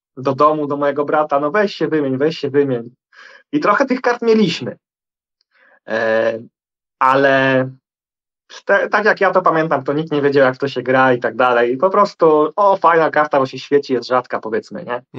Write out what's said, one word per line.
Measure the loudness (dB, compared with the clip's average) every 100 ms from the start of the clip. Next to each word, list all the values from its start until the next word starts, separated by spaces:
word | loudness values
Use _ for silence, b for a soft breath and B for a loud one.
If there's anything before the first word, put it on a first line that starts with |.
| _ -8
do | -4
domu, | 2 2 2 -4
do | -2
mojego | -2 -2
brata, | -2 0 0 0
no | 0
weź | -2 -2
się | -2 -2
wymień, | -2 -2 -2
weź | -2 -4
się | -2
wymień. | 0 0 -2 -8 _ _ B B B B
I | -4
trochę | 0 0 0
tych | -2
kart | -2 -2
mieliśmy. | 2 2 2 -2 -10 -12 _ _ _ _ _ _ _ b b b -8
E, | -4 0 0 0 -4 -12 _ _ _ _ -2
ale | 2 2 2 2 2 0 -2 -8 _ _ _ _ _ _ _ -10
te, | 0 0 2
tak | 0
jak | 0 2
ja | 2
to | 2
pamiętam, | 2 2 0 -2
to | -2
nikt | -4 -2
nie | 0
wiedział, | 2 4
jak | 2 0
to | -6
się | -4
gra | 0 2 2
i | 2
tak | -2 0
dalej. | 2 2 2
I | 0
po | 0
prostu, | 2 0 2 4 4 2 0
o, | 0 2
fajna | 2 2 2
karta, | 0 0 0
bo | -2
się | -6
świeci, | -2 -2 0
jest | -4 -2
rzadka, | -4 -2 -8
powiedzmy, | -6 -6 -8 -14
nie? | -10 -10 _